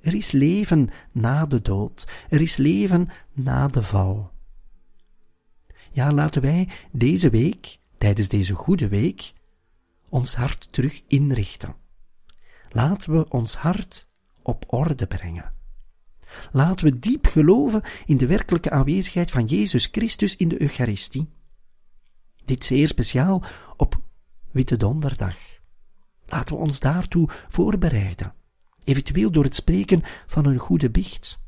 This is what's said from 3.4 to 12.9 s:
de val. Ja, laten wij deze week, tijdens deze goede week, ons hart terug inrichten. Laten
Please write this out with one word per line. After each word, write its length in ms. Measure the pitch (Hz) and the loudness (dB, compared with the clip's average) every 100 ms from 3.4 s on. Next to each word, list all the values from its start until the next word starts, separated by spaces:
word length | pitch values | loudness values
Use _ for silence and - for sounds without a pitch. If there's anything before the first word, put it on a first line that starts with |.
| 131 127 139 | -2 0 2
de 160 | 135 | 0
val. 500 | 98 101 95 98 95 - - - - - - - _ _ - _ _ _ _ - - | 0 0 0 -2 -8 -14 -20 -20 -20 -20 -20 -20 _ _ -20 _ _ _ _ -20 -10
Ja, 200 | - 135 | -2 2
laten 300 | 147 151 - | 2 2 0
wij 260 | 131 165 185 - - | 0 0 -2 -6 -12
deze 380 | - 120 180 175 | 0 2 4 4
week, 480 | 110 139 - - - _ _ | 4 2 -2 -12 -20 _ _
tijdens 300 | 101 104 98 | 0 2 0
deze 260 | 101 92 | 0 0
goede 340 | 98 - 185 110 | -2 0 0 2
week, 440 | 101 127 - - - _ _ _ _ _ _ _ | 0 -2 -4 -16 -20 _ _ _ _ _ _ _
ons 260 | 143 127 | -4 -2
hart 380 | - 127 - - | -2 -2 -4 -6
terug 300 | - 135 - _ | -4 -4 -4 _
inrichten. 680 | 139 143 123 101 - - - - - - - - - - - - | 0 2 0 -4 -8 -14 -16 -20 -20 -20 -20 -20 -20 -20 -20 -8
Laten 440 | 113 135 | -2 0